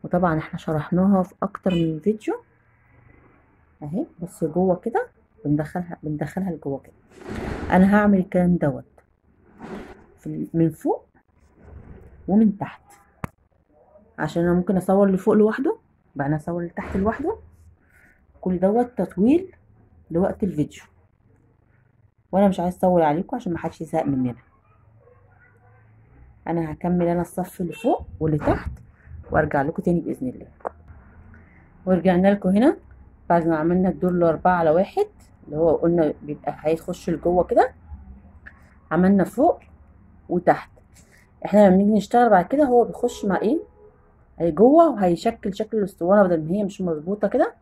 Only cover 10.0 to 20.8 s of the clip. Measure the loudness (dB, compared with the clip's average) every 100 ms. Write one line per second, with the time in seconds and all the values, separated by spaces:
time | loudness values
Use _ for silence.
10 | _ _ -12 -10 -6 0 0 0 -4 -4
11 | _ _ _ _ _ _ -20 -20 -20 -20
12 | -20 -18 0 2 2 0 -12 -14 _ -20
13 | _ _ -16 _ _ _ _ _ _ -20
14 | _ -8 -6 -2 0 0 0 -2 2 2
15 | 4 2 2 4 2 2 -4 -6 _ _
16 | _ -6 -4 -4 -4 -8 -8 -10 -8 -4
17 | -4 -4 -6 -8 -14 _ -20 _ _ _
18 | _ _ _ _ -6 0 0 2 -2 -4
19 | -6 0 2 2 0 _ _ _ _ _
20 | _ -2 -2 -2 -6 -4 -6 -8